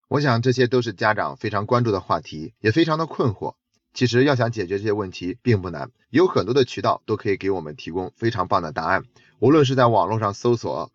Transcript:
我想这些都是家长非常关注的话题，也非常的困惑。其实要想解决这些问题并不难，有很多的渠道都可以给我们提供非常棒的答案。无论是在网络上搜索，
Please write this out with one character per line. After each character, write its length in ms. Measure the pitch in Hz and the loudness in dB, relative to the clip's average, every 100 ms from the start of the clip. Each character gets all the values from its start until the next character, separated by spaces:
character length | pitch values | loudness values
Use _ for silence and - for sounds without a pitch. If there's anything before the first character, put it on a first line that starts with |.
| - | -4
我 100 | 139 | 0
想 220 | 143 117 | 2 2
这 100 | 127 | 2
些 160 | 127 120 | 2 2
都 140 | 127 | 2
是 100 | 117 | -2
家 220 | 90 110 | 0 0
长 240 | 101 78 69 | 0 -2 -4
非 120 | 107 | -4
常 160 | 101 107 | -4 0
关 200 | 120 117 | 0 2
注 80 | |
的 80 | 95 | 0
话 180 | - 87 | -2 -4
题， 340 | - 76 78 _ | -4 -12 -14 _
也 120 | 110 | 0
非 120 | 156 | 2
常 140 | 165 156 | 2 0
的 80 | 156 | -4
困 260 | - 139 | -2 -2
惑。 220 | - - - _ _ _ | -2 -10 -12 _ _ _
其 120 | - 120 | -2 2
实 200 | 120 143 | 4 4
要 100 | 123 | 4
想 160 | 117 | 0
解 160 | 110 90 | -2 -4
决 120 | 98 | -4
这 40 | |
些 80 | 107 | -2
问 200 | 104 95 | -2 -4
题 260 | - 87 - | -8 -8 -4
并 200 | 123 101 | 0 0
不 80 | 90 | 0
难， 220 | 76 - _ _ | -8 -12 _ _
有 180 | 131 185 | 2 2
很 160 | 131 | 2
多 100 | 92 | 0
的 120 | 139 123 | 0 0
渠 160 | - | 0
道 200 | 110 - - | -2 -2 -2
都 100 | 107 | -4
可 160 | 104 | -2
以 60 | 95 | -2
给 140 | 98 | -2
我 100 | 95 | -4
们 160 | 76 73 | -6 -12
提 120 | 80 | -10
供 220 | 87 90 - | -8 -8 -4
非 140 | 117 | -4
常 180 | 104 87 | -2 -2
棒 120 | 95 | -2
的 120 | 80 | -2
答 100 | 73 | -6
案。 220 | 80 95 - _ _ - | -2 -2 -4 _ _ 0
无 100 | 127 | 4
论 140 | 156 | 4
是 120 | 131 135 | 4 4
在 100 | 120 | 4
网 240 | 107 87 | 4 0
络 100 | 110 | 0
上 140 | 104 | -2
搜 240 | - 123 117 | -2 0 0
索， 340 | 87 69 85 | -2 -6 -8